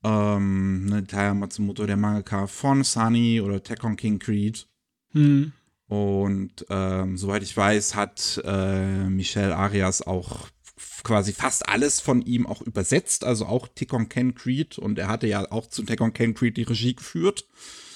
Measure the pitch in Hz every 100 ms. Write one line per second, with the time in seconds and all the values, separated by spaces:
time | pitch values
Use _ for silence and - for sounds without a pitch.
0 | 110 107 104 101 101 95 95 95 98 104
1 | 98 101 101 101 98 - 104 98 104 101
2 | 104 104 101 101 98 - 139 139 135 -
3 | 113 117 117 113 101 101 - 113 117 104
4 | 110 104 - 104 104 110 - _ _ _
5 | _ 151 147 143 147 - _ _ _ 104
6 | 101 98 98 98 95 - - 98 95 92
7 | 95 92 98 101 101 - 101 104 104 104
8 | 104 - - - - 98 98 95 95 95
9 | 95 95 92 - 98 85 101 101 95 92
10 | - 92 85 - - _ - _ - -
11 | - 110 98 98 - - - 104 143 -
12 | - 127 - 120 - 104 - 104 95 143
13 | - - - 117 101 120 - - 127 127
14 | 107 - 127 123 - 131 160 - 101 104
15 | 98 113 113 104 98 110 - - 107 113
16 | 113 - 117 110 120 113 113 113 120 127
17 | - 165 175 202 - _ - - -